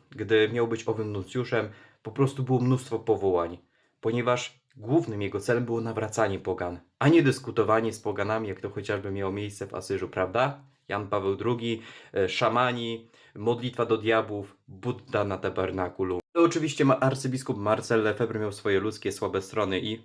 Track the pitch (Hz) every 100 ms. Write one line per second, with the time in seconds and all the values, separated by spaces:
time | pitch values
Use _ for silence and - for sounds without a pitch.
0 | - - 104 110 107 120 117 113 - 110
1 | 107 104 92 127 123 117 104 - - _
2 | 113 - 135 - 127 127 123 127 - 113
3 | - 101 98 87 85 87 _ _ _ _
4 | 113 120 120 123 - - _ - 107 160
5 | - 104 101 - - 120 120 117 117 110
6 | 107 - 107 92 - 92 90 87 _ -
7 | 139 165 139 - - 113 104 110 113 107
8 | 107 101 101 110 107 92 101 104 98 104
9 | 101 98 98 101 104 104 98 - - 95
10 | 90 - 92 117 135 139 - _ - 101
11 | 101 104 98 98 107 120 117 110 - -
12 | - 101 95 - 120 120 127 120 117 113
13 | - _ _ 104 110 120 127 - 117 110
14 | 107 113 107 104 98 _ - 95 120 123
15 | - 107 101 95 98 92 92 92 90 -
16 | 92 90 - 170 170 170 156 143 139 127
17 | 131 127 131 127 - 104 104 110 107 113
18 | 107 104 113 107 107 101 107 98 104 -
19 | 98 - 101 95 - 110 98 92 104 110